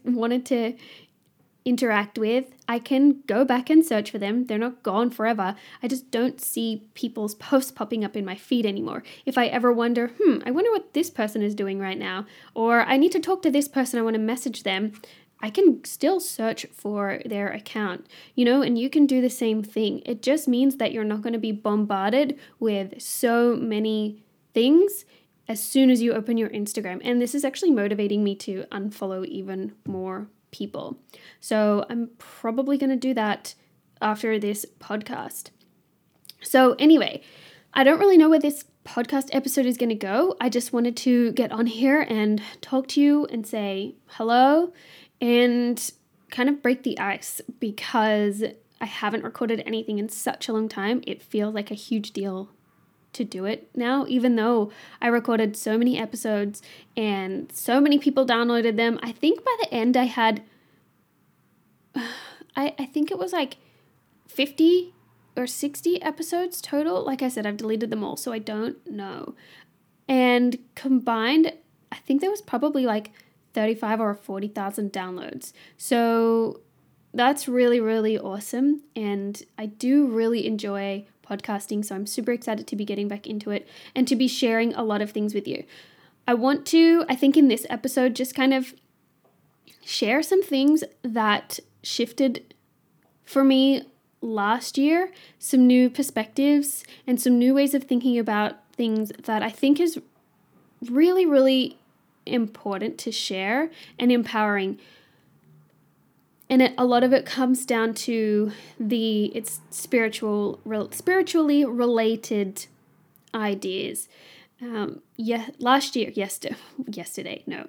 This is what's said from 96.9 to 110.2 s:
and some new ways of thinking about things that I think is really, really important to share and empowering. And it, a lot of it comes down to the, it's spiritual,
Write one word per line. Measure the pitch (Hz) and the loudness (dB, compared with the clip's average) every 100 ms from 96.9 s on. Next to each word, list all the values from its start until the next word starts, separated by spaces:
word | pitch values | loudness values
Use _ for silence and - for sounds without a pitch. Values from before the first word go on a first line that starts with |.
| - - | -12 -2
and | 247 | 0
some | 254 240 | 4 4
new | 247 | 6
ways | 277 277 | 4 4
of | 277 | 0
thinking | 277 247 247 240 | 0 0 2 0
about | 220 208 214 - _ | 0 0 -2 -4 _
things | - 226 220 208 - | -4 -2 -2 -4 -8
that | - 214 | -4 -4
I | 220 | -4
think | - 277 294 | 0 2 4
is | 339 - - _ _ _ _ _ _ - 240 | 2 -2 -14 _ _ _ _ _ _ -16 -4
really, | 254 339 370 349 | 4 4 4 4
really | 277 269 262 247 - _ _ _ _ - | 6 6 4 0 -6 _ _ _ _ -4
important | 240 214 - 208 190 214 220 | -2 -2 -6 -8 -6 -6 -6
to | 233 | -8
share | 214 - 190 196 254 320 - - - | -8 -6 -4 -2 -2 -2 -8 -20 -2
and | 247 | 2
empowering. | 240 220 220 208 202 190 - - _ _ _ _ _ _ _ _ _ _ _ _ _ _ _ - | 2 2 0 0 0 -2 -6 -14 _ _ _ _ _ _ _ _ _ _ _ _ _ _ _ 0
And | 262 | 4
it, | 254 - | 4 4
a | 247 | 2
lot | 240 | 4
of | 247 | 4
it | 269 269 | 2 0
comes | 262 254 254 - | -2 0 0 0
down | 233 226 | 0 0
to | 220 - 226 214 208 214 - - - | -2 -4 -2 2 2 0 -4 -18 -8
the, | 214 233 220 214 208 233 | -2 0 0 0 -2 -4
it's | - - - | -10 -12 -14
spiritual, | - - 240 226 214 | -14 -2 0 0 -2